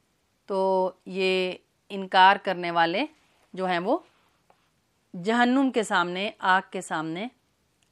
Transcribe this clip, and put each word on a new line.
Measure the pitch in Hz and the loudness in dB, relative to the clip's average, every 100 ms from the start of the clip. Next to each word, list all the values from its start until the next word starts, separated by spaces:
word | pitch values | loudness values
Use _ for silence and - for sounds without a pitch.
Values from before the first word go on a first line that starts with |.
| _ _ _ _ - | _ _ _ _ -6
تو | 190 190 190 185 - 196 | -2 0 0 0 -6 -10
یہ | 190 190 185 185 - _ _ - | -2 0 0 -2 -6 _ _ -14
انکار | 202 190 190 185 196 | -12 0 6 6 6
کرنے | 196 180 175 | -2 -4 -2
والے | 170 165 190 302 - _ _ _ | 0 0 0 -6 -10 _ _ _
جو | 180 185 | -8 -4
ہیں | 175 | -2
وہ | 190 320 - _ _ _ _ _ _ _ _ _ _ 180 | -2 -4 -6 _ _ _ _ _ _ _ _ _ _ -8
جہنم | 190 240 247 262 262 | -2 2 4 2 2
کے | 240 | 0
سامنے، | 208 190 175 180 214 - | 0 0 -2 -4 -6 -4
آگ | 190 190 - | 0 2 0
کے | 190 | -10
سامنے | - 165 160 170 233 - _ _ _ _ _ | -6 -6 -6 -8 -10 -14 _ _ _ _ _